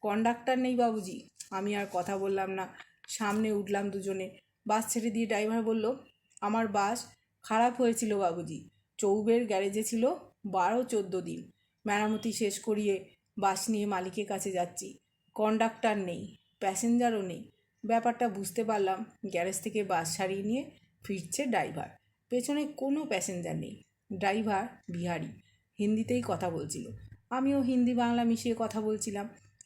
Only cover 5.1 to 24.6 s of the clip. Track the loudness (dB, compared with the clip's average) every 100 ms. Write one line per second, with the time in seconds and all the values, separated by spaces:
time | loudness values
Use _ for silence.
5.1 | 0 0 2 2 0 0 2 0 -2 -8
6.1 | _ _ -6 0 0 2 2 0 0 -6
7.1 | -18 _ _ 0 4 4 4 2 2 0
8.1 | 2 2 0 -6 -8 -12 _ _ 0 2
9.1 | 4 4 4 4 0 0 0 -2 2 2
10.1 | 0 -8 _ -2 2 4 2 0 0 0
11.1 | -4 -4 -8 -10 _ _ _ 0 2 2
12.1 | 0 -2 0 0 -2 -2 0 2 0 -2
13.1 | _ _ 0 0 0 0 0 0 -2 -4
14.1 | -6 -4 -4 -2 -2 -2 -4 -12 -14 _
15.1 | _ _ 0 2 4 2 2 0 0 -2
16.1 | -6 -8 -14 _ -4 -2 0 2 4 4
17.1 | 2 -2 -6 -12 _ _ _ 0 2 2
18.1 | 2 0 -2 -4 -2 0 2 2 0 -4
19.1 | -8 -4 -2 -2 -2 -4 -2 0 0 0
20.1 | -2 -2 -2 0 -2 -4 -14 _ _ -8
21.1 | -6 -6 -4 0 0 0 -4 -8 -12 _
22.1 | _ -4 -4 0 -2 -2 -4 -2 -2 0
23.1 | -2 -2 -4 -4 -6 -6 -12 -20 _ -10
24.1 | -2 0 0 2 0